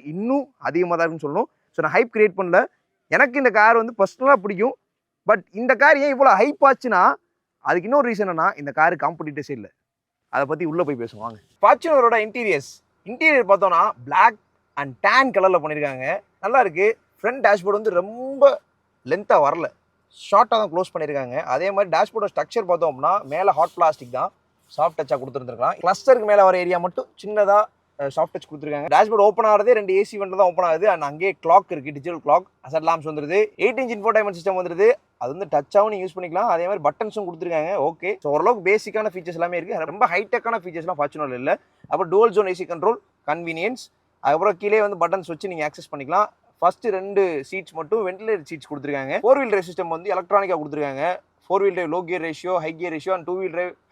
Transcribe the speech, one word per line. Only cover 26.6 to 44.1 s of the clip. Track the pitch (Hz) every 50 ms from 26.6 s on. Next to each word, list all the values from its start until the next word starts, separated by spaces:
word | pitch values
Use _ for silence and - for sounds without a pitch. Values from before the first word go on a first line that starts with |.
| 180
ஏரியா | 175 180 175 175
மட்டும் | 185 - - 254 - _ -
சின்னதா, | - 202 214 214 202 196 202 208 214 - _ _ _ _ _ -
அஹ், | 143 139 -
சாஃப்ட் | 160 165 - -
டச் | 170 - _
கொடுத்துருக்காங்க. | 151 147 143 147 147 147 147 170 147
டேஷ்போர்டு | 160 214 214 226 208 202
ஓப்பன் | 214 196 - 226 214
ஆகிறதே | - 202 202 233 247 214
ரெண்டு | 202 190 185 196
ஏ | 214 -
சி | - 202
வென்ட் | 196 185 190 190
தான் | 196 180
ஓப்பன் | 165 175 180 170
ஆகுது. | 160 160 196 214 185
And | 160 147 143
அங்கேயே | 147 156 185 196 180 - -
கிளாக் | 165 170 202 190 - 180
இருக்கு, | 151 127 151 147
டிஜிட்டல் | 143 135 175 170 156 -
கிளாக், | 147 147 180 190 - _ _ -
ஹசார்ட் | 131 147 160 156 165
லாம்ப்ஸ் | 165 165 143 156
வந்துருது, | 156 151 143 147 175 208 214 208 - - 180
எயிட் | 233 247 269 262
இன்ச் | 233 233
இன்ஃபோடெயின்மென்ட் | 208 196 226 214 220 214 208 185 170
சிஸ்டம் | 165 196 190 185
வந்துருது. | 180 170 170 170 202 233 262 - _ _ _ _ 120
அது | 123 147
வந்து | 180 196 147 -
டச்சாவும் | 147 143 - - 202 208 220 214
நீங்க | 190 185
யூஸ் | 185 - 185
பண்ணிக்கலாம். | 180 170 156 185 226 233 180
அதே | 165 175 180
மாதிரி | 208 190 147 147
பட்டன்ஸும் | 151 - 220 214 - 214 202
கொடுத்துருக்காங்க. | 175 175 160 170 175 170 156 151 170 202 180 139
ஓகே, | 160 165 - 170 185 214 - -
so | 147 143
ஓரளவுக்கு | 151 170 220 247 214 170 185
பேசிக்கான | 208 214 - 214 190 214 214 214 170
ஃபீச்சர்ஸ் | 185 160 175 165 165
எல்லாமே | 170 175 180 170
இருக்கு. | 160 190 233 175 160 143 156
ரொம்ப | 208 247 220 175
ஹைடெக்கான | 185 220 196 - 226 - 226 226 214 170
ஃபீச்சர்ஸ்லாம் | 180 156 165 156 175 175 143
Fortuner-ல | 143 147 - 160 147 135 127 123
இல்ல. | 131 151 190 - _ _ _ _ - -
அப்புறம் | 147 160 190 165 175
டூவல் | 202 226 233 180
ஜோன் | 208 202 185 185
ஏ | 175
சி | 180 - 170
கண்ட்ரோல், | 165 160 208 233 - - _ _ _ _ -
கன்வீனியன்ஸ். | 151 170 170 165 160 160 180 220 254 - - - _ _ _ _